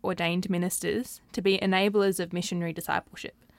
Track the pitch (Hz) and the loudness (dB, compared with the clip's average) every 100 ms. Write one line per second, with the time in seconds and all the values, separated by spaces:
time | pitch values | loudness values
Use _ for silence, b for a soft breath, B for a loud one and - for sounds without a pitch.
0 | - 175 170 175 190 175 180 - 175 226 | -4 0 0 0 0 0 0 -2 -2 -2
1 | 254 - _ - 190 190 196 185 202 208 | -4 -12 _ 0 2 4 2 4 4 4
2 | 196 185 175 175 175 175 170 160 - 170 | 2 2 -2 -4 -4 -4 -4 -6 -4 -4
3 | - - - - _ | -4 -12 -14 -16 _